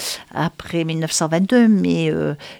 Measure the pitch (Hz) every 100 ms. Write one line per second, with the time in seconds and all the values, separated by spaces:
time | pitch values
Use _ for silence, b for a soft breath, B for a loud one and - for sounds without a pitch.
0 | B B - - 160 - - 170 160 160
1 | 160 - 160 165 190 254 233 202 180 170
2 | 160 160 151 147 B B